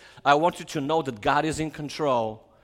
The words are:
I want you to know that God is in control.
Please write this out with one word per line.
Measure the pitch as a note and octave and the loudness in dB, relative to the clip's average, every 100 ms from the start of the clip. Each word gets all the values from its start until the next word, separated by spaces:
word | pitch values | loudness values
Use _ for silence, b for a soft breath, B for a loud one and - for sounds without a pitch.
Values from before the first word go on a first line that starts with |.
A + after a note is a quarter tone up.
| B B C3+ | B B 4
I | |
want | D3 E3+ F3 | 4 4 0
you | E3 | -8
to | D#3+ | -6
know | C#3 D#3+ | -2 0
that | C#3 A2 | -2 -2
God | C#3 C#3+ D3+ | 0 2 2
is | D3 | -2
in | D#3 | -6
control. | C#3 D3 - D3+ B2 A2 A2 _ b | -8 -10 -4 0 0 0 -6 _ b